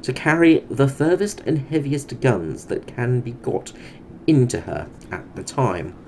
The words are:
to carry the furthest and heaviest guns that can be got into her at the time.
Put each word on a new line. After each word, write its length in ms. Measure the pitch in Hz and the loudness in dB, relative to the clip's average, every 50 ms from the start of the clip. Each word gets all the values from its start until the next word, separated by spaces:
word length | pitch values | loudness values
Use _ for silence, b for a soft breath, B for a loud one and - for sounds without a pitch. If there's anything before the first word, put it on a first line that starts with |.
| - | -6
to 100 | - 127 | -6 -6
carry 460 | - - 156 151 165 170 165 160 - - - | -2 0 0 4 6 6 6 6 6 2 -4
the 160 | - 117 135 | 0 2 2
furthest 540 | 139 135 - 147 160 180 175 202 208 - - - | 2 2 0 2 2 2 2 0 -4 -4 -6 -4
and 120 | - 160 151 | -2 -2 -2
heaviest 600 | 135 - 160 156 143 139 143 143 139 - 127 - | -2 -2 -2 -2 0 0 -4 -4 -4 -8 -10 0
guns 460 | - 131 113 92 85 78 73 - - | 2 2 2 2 -2 -6 -8 -10 -6
that 200 | - - - - | -6 -6 -6 -6
can 340 | - - - 120 120 127 123 | -10 -8 -4 -2 0 0 -2
be 120 | 123 131 120 | -2 -4 -10
got 400 | 120 - 131 - - - - - B B B B B B - - - - | -8 -6 -4 -4 -4 -6 -8 -18 B B B B B B -20 -20 -6 2
into 340 | - 156 139 127 117 - 85 | 4 6 6 6 4 2 -4
her 260 | - - 78 78 78 - - - - - | -6 -6 -8 -8 -8 -10 -14 -20 -14 -12
at 240 | 92 87 78 - - | -12 -12 -12 -12 -14
the 80 | - - | -14 -12
time. 520 | - - - 131 110 92 87 80 - - - - | -8 -4 -2 -2 0 -2 -4 -6 -10 -12 -16 -20